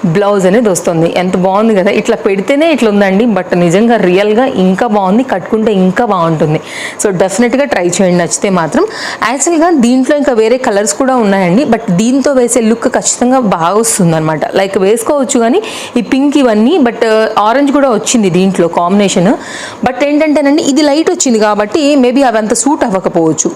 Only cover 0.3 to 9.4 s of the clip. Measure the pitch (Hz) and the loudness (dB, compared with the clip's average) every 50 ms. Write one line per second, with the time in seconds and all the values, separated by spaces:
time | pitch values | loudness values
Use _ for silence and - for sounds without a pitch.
0.3 | 208 202 180 185 185 240 247 214 180 165 - 196 175 160 165 170 - 185 180 185 | 0 2 2 2 2 2 2 0 -2 -2 -2 -2 0 0 0 0 0 -2 -2 0
1.3 | 185 190 180 190 190 202 220 226 220 190 175 190 - 220 208 - 226 214 220 214 | -2 0 0 0 0 2 2 2 2 2 0 0 -2 -2 0 -2 -2 -2 0 -2
2.3 | 196 196 190 - 277 285 311 339 311 240 240 220 202 202 202 190 190 196 240 247 | -2 -2 -2 -2 0 0 2 0 2 2 2 2 2 2 2 2 2 2 2 2
3.3 | 208 185 175 180 - 180 175 175 165 190 226 233 240 214 185 180 180 185 202 208 | 0 -2 -2 -2 0 0 2 2 2 2 2 2 2 2 2 0 0 0 0 0
4.3 | 214 214 262 269 262 - 185 185 190 185 - 240 208 208 190 185 190 233 262 - | 2 0 0 0 0 0 0 0 2 0 0 0 0 0 0 2 0 0 0 0
5.3 | - 190 - - 233 220 220 226 214 190 185 185 185 - 240 240 208 185 165 165 | -4 -6 -4 -4 -4 -2 0 0 0 2 0 0 0 0 0 0 0 0 0 0
6.3 | 165 151 170 151 151 156 - - - - - - - - - 214 190 165 190 185 | 0 0 0 0 -2 -4 -4 -8 -14 -12 -12 -12 -10 -4 -2 -2 0 0 0 -2
7.3 | 190 - 240 240 277 262 285 277 269 196 180 175 170 - 196 180 175 175 170 165 | 2 0 0 0 2 0 0 0 -2 -2 0 -2 0 2 2 2 2 0 0 -2
8.3 | - - - 208 190 180 160 151 - 262 381 440 - - - - - - - 214 | -4 -4 -2 -2 0 0 -2 0 0 -2 -2 -2 -4 -10 -10 -10 -8 -4 -4 -4
9.3 | 247 285 | -2 -2